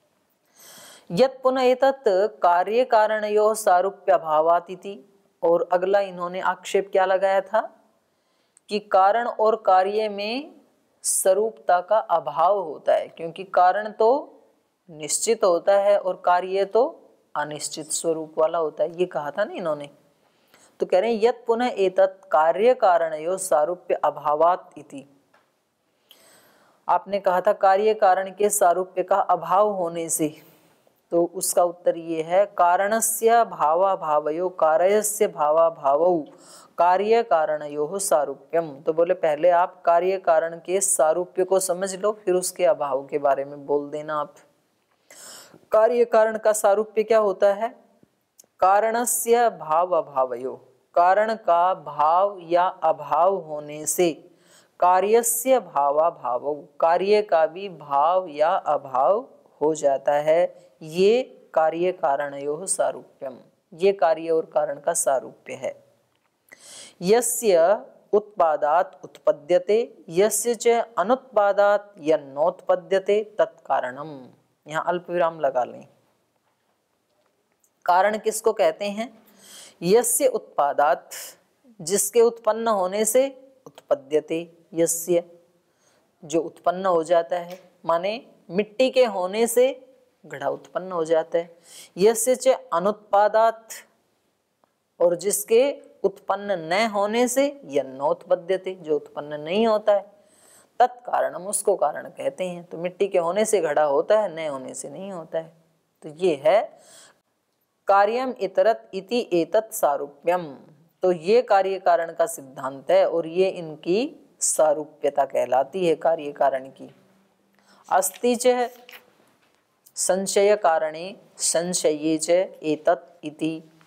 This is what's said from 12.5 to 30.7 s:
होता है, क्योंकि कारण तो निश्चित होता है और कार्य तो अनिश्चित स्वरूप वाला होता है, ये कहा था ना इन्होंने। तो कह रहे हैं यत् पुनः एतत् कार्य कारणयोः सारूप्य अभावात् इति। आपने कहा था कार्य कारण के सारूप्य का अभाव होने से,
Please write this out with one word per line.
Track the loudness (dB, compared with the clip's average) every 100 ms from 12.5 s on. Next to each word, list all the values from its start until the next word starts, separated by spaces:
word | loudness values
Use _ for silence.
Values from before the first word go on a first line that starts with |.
| 2
होता | -2 -6 0
है, | 0 -2
क्योंकि | -10 -12 -12
कारण | -4 2 4 2 -6
तो | 0 2 2 -2 -20 _ _ _ _ _
निश्चित | -14 -6 -4 -2 0
होता | 2 2 2 2
है | 4 2
और | 0 -4
कार्य | 0 0 0 -2
तो | 0 2 0 -4 _ _ _ -8
अनिश्चित | -8 -8 -10 -12 -8
स्वरूप | -4 -2 -4 -6 -2
वाला | 0 0
होता | -4 -4
है, | -6 -6
ये | -10
कहा | -8 -8
था | -6
ना | -6
इन्होंने। | -6 -6 -6 -10 _ _ _ _ _ _ _ _ _
तो | 0
कह | 0
रहे | 2
हैं | 0
यत् | 0 0 -2
पुनः | -2 -2
एतत् | 0 0 2 0 0
कार्य | -2 2 2 2 2
कारणयोः | 4 4 4 0 -4 -4 -4
सारूप्य | 0 0 0 -4 -6
अभावात् | -2 -2 -2 -2 2 2 0 -6 -20
इति। | -18 -20 -20 _ _ _ _ _ _ _ _ _ _ _ _ _ _ _ _ _ -2
आपने | -2 -2 -4
कहा | 0 0
था | 0
कार्य | 2 2 4 2
कारण | 2 2 2 -2
के | -2 -2
सारूप्य | 2 2 2 -2 -6
का | -2 -2
अभाव | 0 -2 0 0 2
होने | 0 -6 -6 -6
से, | -4 -4 -6 -20 _ _